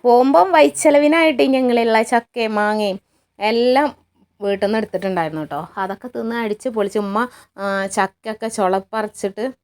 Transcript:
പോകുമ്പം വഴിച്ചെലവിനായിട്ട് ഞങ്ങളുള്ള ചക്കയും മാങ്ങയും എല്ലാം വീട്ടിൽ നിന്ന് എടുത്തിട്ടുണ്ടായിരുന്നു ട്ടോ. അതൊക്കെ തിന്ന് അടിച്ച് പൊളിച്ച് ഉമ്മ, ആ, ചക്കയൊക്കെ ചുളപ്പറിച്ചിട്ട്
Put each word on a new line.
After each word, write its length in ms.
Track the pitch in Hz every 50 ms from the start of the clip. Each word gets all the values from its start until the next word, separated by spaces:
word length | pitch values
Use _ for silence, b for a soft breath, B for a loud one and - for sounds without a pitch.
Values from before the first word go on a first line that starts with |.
| -
പോകുമ്പം 420 | 247 240 240 254 269 285 330 359 392 349
വഴിച്ചെലവിനായിട്ട് 880 | 311 294 294 - - - 311 294 294 294 294 311 330 320 320 285 233 285 262 262
ഞങ്ങളുള്ള 420 | 262 262 247 233 226 233 233 220 220 226 - 247
ചക്കയും 400 | 233 233 _ _ 240 226 220 214 208
മാങ്ങയും 380 | 208 208 214 214 214 196 185 196 _ _ _ _ _ _ _ - 196 214
എല്ലാം 360 | 226 233 240 247 254 269 302 269 - _ _ _ _ _ _ _ _ _ 202
വീട്ടിൽ 220 | 202 202 196 208
നിന്ന് 140 | 202 214 220
എടുത്തിട്ടുണ്ടായിരുന്നു 640 | 214 - - 180 190 190 185 175 165 156 156 156 151 -
ട്ടോ. 100 | 147 143 175 - - 202
അതൊക്കെ 260 | 190 190 196 - - 247 247
തിന്ന് 200 | 240 226 226 233 233 226
അടിച്ച് 240 | 214 208 214 - 254 220
പൊളിച്ച് 240 | 214 202 202 - 214 208
ഉമ്മ, 140 | 196 196 214 247 240 B B B B _ -
ആ, 20 | 196 202 196 196 196 196 -
ചക്കയൊക്കെ 500 | 214 190 190 _ _ _ 220 214 - 226 220 -
ചുളപ്പറിച്ചിട്ട് 880 | - 196 185 190 196 190 _ - 220 214 214 _ - - 196 190 208 220 262 254 _